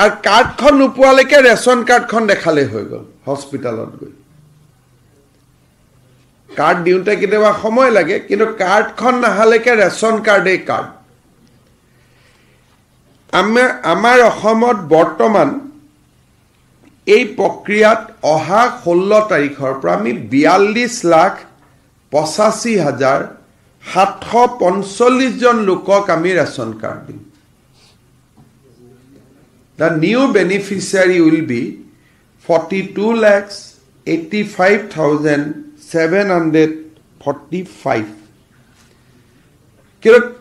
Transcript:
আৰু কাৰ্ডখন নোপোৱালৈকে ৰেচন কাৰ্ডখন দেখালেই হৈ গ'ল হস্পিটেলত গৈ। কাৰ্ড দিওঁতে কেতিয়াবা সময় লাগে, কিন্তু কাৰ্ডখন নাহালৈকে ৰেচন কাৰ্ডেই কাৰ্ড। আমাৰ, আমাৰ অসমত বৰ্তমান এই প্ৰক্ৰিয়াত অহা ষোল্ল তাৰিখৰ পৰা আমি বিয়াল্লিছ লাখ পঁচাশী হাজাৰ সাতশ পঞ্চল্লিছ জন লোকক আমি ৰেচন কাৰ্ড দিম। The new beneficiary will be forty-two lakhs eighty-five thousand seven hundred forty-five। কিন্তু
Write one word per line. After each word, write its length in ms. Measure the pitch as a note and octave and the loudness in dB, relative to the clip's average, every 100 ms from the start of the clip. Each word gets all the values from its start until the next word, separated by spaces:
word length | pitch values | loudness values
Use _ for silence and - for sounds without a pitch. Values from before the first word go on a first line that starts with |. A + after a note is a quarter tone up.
আৰু 100 | G#3 G#3+ G#3+ | 0 0 2
কাৰ্ডখন 480 | G#3 B3 - B3 C#4 | 2 2 2 2 4
নোপোৱালৈকে 560 | C4+ B3 C4+ C4 C4 D4 B3+ | 2 4 4 6 6 6 6
ৰেচন 300 | A3 A#3+ B3 A#3 | 4 2 0 2
কাৰ্ডখন 320 | A#3+ A#3 A3 A3 | 0 0 -4 0
দেখালেই 360 | G3 E3 D3+ C3 | -2 0 0 -2
হৈ 120 | G#2+ G2+ | -4 -10
গ'ল 140 | A2 - _ - | -12 -16 _ -10
হস্পিটেলত 640 | C#3 - C3+ B2 A2+ G#2+ - | -10 -8 -10 -8 -8 -12 -16
গৈ। 120 | - - _ _ _ _ _ _ _ _ _ _ _ _ _ _ _ _ _ _ _ _ _ _ _ | -20 -20 _ _ _ _ _ _ _ _ _ _ _ _ _ _ _ _ _ _ _ _ _ _ _
কাৰ্ড 280 | - D3+ F3+ E3+ | -4 -2 0 0
দিওঁতে 260 | F#3 F#3 G#3 | 0 0 -2
কেতিয়াবা 320 | G3+ G#3 G#3+ G3 | -2 0 0 0
সময় 280 | G#3+ A3+ C4 G#3+ | -2 0 2 2
লাগে, 180 | D#3+ G3+ - | 0 -4 -4
কিন্তু 180 | G3+ G#3+ - | -2 -2 -2
কাৰ্ডখন 520 | F#3 G3+ G#3+ - A#3 B3 | 0 0 0 -4 -2 0
নাহালৈকে 480 | A#3+ F#3+ A3 A3+ A#3 A#3 | 0 2 2 2 2 2
ৰেচন 320 | F#3 F3 A3 A3 G#3+ | 0 0 -2 -2 2
কাৰ্ডেই 320 | G3+ F3+ F3+ - | 0 2 -4 -4
কাৰ্ড। 180 | A2 - - _ _ _ _ _ _ _ _ _ _ _ _ _ _ _ _ _ _ _ _ _ _ - E3+ | -6 -6 -16 _ _ _ _ _ _ _ _ _ _ _ _ _ _ _ _ _ _ _ _ _ _ -6 -2
আমাৰ, 280 | G3+ A#3 B3+ - D#3+ | 0 2 0 -2 -4
আমাৰ 260 | F3 A3+ B3 A#3 | 0 2 4 4
অসমত 480 | D#3 G#3 A3+ A3+ A3+ D#3+ | 2 -2 0 0 -2 2
বৰ্তমান 540 | D#3+ D#3+ - A#3 G3+ C#3+ - - - _ _ _ _ _ _ _ _ _ _ _ _ - | 2 2 0 0 2 0 -2 -12 -20 _ _ _ _ _ _ _ _ _ _ _ _ 0
এই 180 | G#3+ B3 - | 2 2 -4
প্ৰক্ৰিয়াত 640 | F#3+ - - G#3 G#3+ A3+ - - - | -4 -4 -4 2 2 2 -4 -6 -2
অহা 300 | D#3 D#3 G3+ A#3+ - | -2 0 0 0 -2
ষোল্ল 280 | E3+ F3 F#3+ G#3+ G#3+ | -2 0 2 2 2
তাৰিখৰ 420 | E3+ C#3+ C#3+ C3+ C3+ | -2 -2 -4 -8 -4
পৰা 120 | - F2+ | -4 -2
আমি 120 | A2 A#2+ G#2+ | -4 -6 -4
বিয়াল্লিছ 640 | C3 D3+ F#3+ G3+ A3+ A#3+ - F3 | 0 2 4 2 0 -4 -4 2
লাখ 200 | E3 F3+ G3 - _ _ _ _ _ _ | 4 2 -2 -18 _ _ _ _ _ _
পঁচাশী 640 | C#3 D#3 - G#3+ G#3+ A#3 G#3+ D3 | -4 -2 0 -2 0 -2 -2 -2
হাজাৰ 340 | B2+ C3 C#3+ - - _ _ _ _ - | -2 0 -2 -4 -14 _ _ _ _ -8
সাতশ 400 | F3+ G3 - - A#3 B3 - | -2 -2 -2 -4 0 0 0
পঞ্চল্লিছ 720 | F3+ G3 G3 - A#3+ B3+ C4 F#3 | -2 -2 -4 -2 0 2 -2 0
জন 120 | A#3+ A#3 G3+ | 0 2 0
লোকক 360 | F3+ - G3 G3 E3 | -2 0 0 0 -2
আমি 140 | F3 F3+ | 0 -2
ৰেচন 300 | C3+ - A2+ A2 | -2 -4 -10 -10
কাৰ্ড 180 | - G#2+ - | -12 -12 -16
দিম। 140 | - - _ _ _ _ _ _ _ _ _ _ _ _ _ C3+ A#2+ B2 B2+ C3 C#3 _ _ _ _ _ - | -20 -20 _ _ _ _ _ _ _ _ _ _ _ _ _ _ _ -20 _ _ -20 _ _ _ _ _ -4
The 80 | D#3+ E3 | -2 0
new 180 | E3+ A#3 C4+ G3+ | 0 2 2 2
beneficiary 840 | F3 G3 G3 F#3+ - F#3+ F#3 F3+ D#3+ | 0 -2 -4 -8 -4 0 2 4 2
will 180 | D#3 C3+ | 2 -2
be 80 | A#2+ E3+ - - _ _ _ _ _ - | -6 -6 -12 -20 _ _ _ _ _ -2
forty-two 640 | E3 E3 G3 - - G#3+ A#3 | -2 -2 -6 -6 -4 -2 2
lakhs 320 | G#3+ G3+ G3+ - - _ _ _ - | 2 2 -2 -16 -20 _ _ _ -6
eighty-five 720 | D#3+ - G#3 G3+ - F#3 G#3 G#3 D#3 | -6 -4 -6 -6 0 0 0 -2 -4
thousand 460 | D3+ D3+ D3+ C#3+ D3+ - - - - | -2 0 0 -2 -4 -8 -16 -20 -8
seven 340 | E3 D#3+ F#3 G3+ F3 | -2 0 0 0 0
hundred 340 | E3 D#3 D#3 - - _ _ _ | 0 2 0 -2 -16 _ _ _
forty-five। 840 | - C#3+ - F3+ F3+ - - B2 G#2+ - _ _ _ _ _ _ _ _ _ _ _ _ _ _ _ _ _ _ | -8 -8 -8 -10 -10 -10 -6 -4 -6 -14 _ _ _ _ _ _ _ _ _ _ _ _ _ _ _ _ _ _
কিন্তু 180 | A3 A#3 A3+ - | 4 4 4 -6